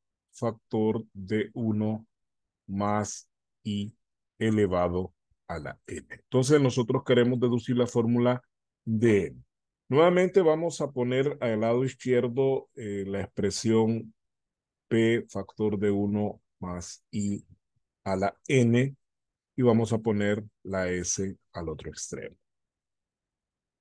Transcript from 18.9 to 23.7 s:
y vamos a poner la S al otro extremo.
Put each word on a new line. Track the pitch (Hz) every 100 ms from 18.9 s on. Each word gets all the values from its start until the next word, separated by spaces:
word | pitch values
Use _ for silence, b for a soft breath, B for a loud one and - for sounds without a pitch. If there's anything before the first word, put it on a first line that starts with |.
| - _ _ _ _ _
y | -
vamos | 123 113 110
a | 113
poner | 110 104 104 107 107 _
la | - 95 90
S | 90 87 - 95 - _
al | - 80
otro | 76 78
extremo. | 73 - 67 52 - _ _ _ _ _ _ _ _ _ _ _ _ _